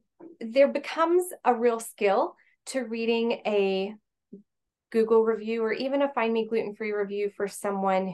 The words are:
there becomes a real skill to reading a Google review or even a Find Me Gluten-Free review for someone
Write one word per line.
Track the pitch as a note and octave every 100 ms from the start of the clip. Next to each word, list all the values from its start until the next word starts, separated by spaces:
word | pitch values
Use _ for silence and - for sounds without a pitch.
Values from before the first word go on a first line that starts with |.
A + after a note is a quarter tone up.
| _ _ - -
there | A3+ B3+ C#4
becomes | C#4 - D#4 E4 F4 F4+ -
a | B3
real | A#3 A#3+ A3+
skill | A3 - G#3 G#3 E4+ - _ _ -
to | C4 A#3
reading | A3+ A3+ A#3 A#3 A3+ G#3+
a | G#3 G3 F#3+ G3 G#3+ _ _ _ G3+ _ _ _ _ _
Google | A3+ A3 A3+ A3
review | G#3+ G#3+ A3+
or | A3
even | - C4 C#4
a | C#4
Find | C4+ A3+
Me | A3+ A3
Gluten-Free | A3+ G3+ G#3 G#3+
review | G#3 G3+ G3+ G3+ -
for | G3+
someone | - G3+ G3 G3 F#3+ F#3+